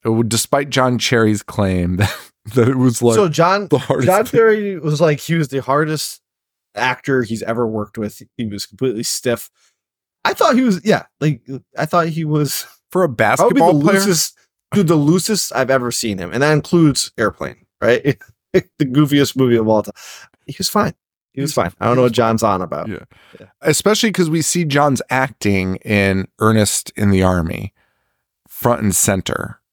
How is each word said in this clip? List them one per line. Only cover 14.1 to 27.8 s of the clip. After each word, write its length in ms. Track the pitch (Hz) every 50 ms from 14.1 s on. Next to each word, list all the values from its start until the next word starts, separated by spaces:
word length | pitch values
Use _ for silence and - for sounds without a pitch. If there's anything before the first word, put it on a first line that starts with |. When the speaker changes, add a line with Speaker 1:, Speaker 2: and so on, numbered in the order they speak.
| 175 156 - - _ _ _ _ _ _ _ _ -
Speaker 2:
dude, 140 | 202 190
the 80 | 156 170
loosest 600 | 151 143 147 175 190 - - 220 185 - - -
I've 160 | 120 131 120
ever 200 | 135 131 123 120
seen 260 | 117 - - 110 101
him. 140 | 95 87 87
And 100 | 78 120 139
that 80 | 151 156
includes 580 | 147 - - - 170 160 147 127 - - - _
Airplane, 480 | - 113 101 - _ 76 65 60 _ _ _ _ _
right? 360 | 104 110 123 117 - 143 131 _ -
<laughs> 40 | _ _ _ _ _ -
The 320 | 185 - _ _ _ 156
goofiest 520 | 131 123 147 151 135 143 143 139 - -
movie 180 | 131 131 123 120
of 100 | 113 110 110
all 120 | 110 107
time. 120 | 101 104 - - - - - - - _ _ _ _
He 100 | - -
was 100 | - 190
fine. 260 | - - 208 - - - _ _ _ _ _ _ _
He 80 | _ 131
was 120 | 139 143
Speaker 1:
He's 40 | -
Speaker 2:
fine. 160 | 131 95 87 - _
I 60 | 104
don't 100 | 113 123
know 60 | 127
what 100 | 127 123
John's 320 | 110 - 117 113 113 110 117
on 180 | 107 98 92
about. 280 | 90 80 - 73 87 107
Speaker 1:
Yeah. 160 | 95 - - _ _ _ _ _ - -
Speaker 2:
Yeah. 60 | - _ _ _
Speaker 1:
Especially 500 | - 156 151 - - 196 214 - - 226
'cause 180 | 180 185 175 156
we 120 | 156 165
see 240 | 147 - - 175 175
John's 360 | 151 135 147 147 147 131 117 - -
acting 680 | 123 131 131 139 - _ - 104 101 95 92 92 92
in 500 | - _ - 107 101 98 98 95 95 92 _ _ _
Ernest 520 | 110 110 110 110 104 - - - - - _
in 140 | - 104 101
the 120 | 98 95 92
Army, 500 | 92 92 90 80 80 - - 101 101 _ _